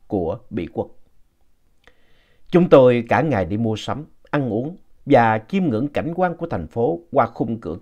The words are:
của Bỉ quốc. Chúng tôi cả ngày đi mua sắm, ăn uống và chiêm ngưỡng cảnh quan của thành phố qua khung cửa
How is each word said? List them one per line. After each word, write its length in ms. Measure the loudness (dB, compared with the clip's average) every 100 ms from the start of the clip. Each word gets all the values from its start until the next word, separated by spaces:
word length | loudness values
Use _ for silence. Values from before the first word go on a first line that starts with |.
| -8
của 320 | -4 -4 -6 -10
Bỉ 180 | -10 -8
quốc. 140 | -8 -10 -12 -20 _ _ _ _ _ _ _ _ _ _ _ _ _ 0
Chúng 220 | 2 6
tôi 360 | 8 8 4 0
cả 120 | 0
ngày 240 | 0 -2 -2
đi 120 | -2
mua 180 | -4 -4
sắm, 300 | -8 -10 -12 _ _
ăn 220 | -6 -4
uống 240 | -4 -6 -10 _ -12 2
và 340 | 4 4 0 -2
chiêm 160 | -2
ngưỡng 240 | -2 -2 -4
cảnh 260 | -4 -6 -4
quan 220 | -4 -4
của 100 | -8
thành 200 | -8 -8
phố 340 | -4 -2 -4 -4
qua 140 | -2 -2
khung 340 | -2 -6 -6
cửa 180 | -10 -10